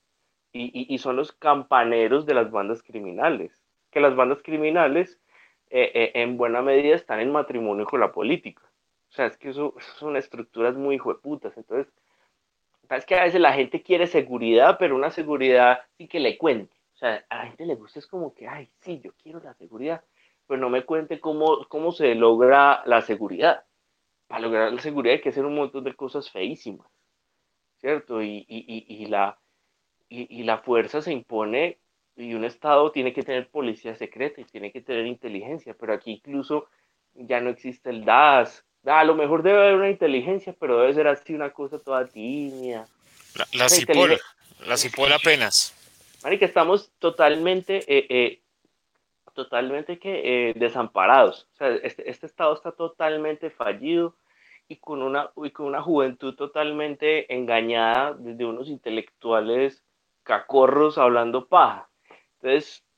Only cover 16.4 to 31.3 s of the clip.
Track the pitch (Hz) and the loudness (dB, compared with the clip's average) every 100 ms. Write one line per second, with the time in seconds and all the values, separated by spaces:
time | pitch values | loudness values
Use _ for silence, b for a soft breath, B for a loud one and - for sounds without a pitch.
16.4 | 160 117 95 _ _ - 123 104 - 117 | -2 -2 -6 _ _ -8 -6 -6 -8 -12
17.4 | 117 - 170 135 104 151 - 185 151 - | -14 -12 -10 -10 -12 -20 -14 -10 -10 -14
18.4 | - 151 127 _ 185 156 185 - 156 165 | -18 -16 -18 _ -16 -14 -16 -20 -20 -20
19.4 | 151 - 85 113 147 165 _ _ _ _ | -20 -20 -20 -12 -10 -10 _ _ _ _
20.4 | - 131 127 127 127 160 151 160 160 151 | -8 -4 -2 -2 -2 -4 -4 -8 -4 0
21.4 | 156 151 - 151 165 165 139 113 117 113 | 2 2 -2 -6 -4 0 0 4 6 6
22.4 | 127 139 143 139 123 117 113 104 104 87 | 8 8 8 4 4 2 2 -6 -6 0
23.4 | 165 - - _ _ _ _ _ - - | 0 0 -4 _ _ _ _ _ -14 -8
24.4 | 113 110 110 123 151 143 123 131 139 139 | -2 0 0 -2 -8 -2 0 0 -2 -4
25.4 | 139 147 139 139 131 - 135 147 135 98 | -4 -4 -6 -6 -10 -10 -10 -10 -12 -8
26.4 | 95 110 - 98 _ _ _ _ _ _ | -8 -10 -14 -18 _ _ _ _ _ _
27.4 | _ _ _ _ 131 151 - 113 107 104 | _ _ _ _ -6 -6 -6 -8 -6 -10
28.4 | - 113 - 113 - 107 107 101 98 - | -14 -18 -14 -16 -16 -16 -6 -2 -2 -4
29.4 | _ _ _ _ _ _ _ 120 120 117 | _ _ _ _ _ _ _ -18 -16 -8
30.4 | 113 110 - 117 104 151 165 135 - | -4 -4 0 0 0 -4 -6 -8 -8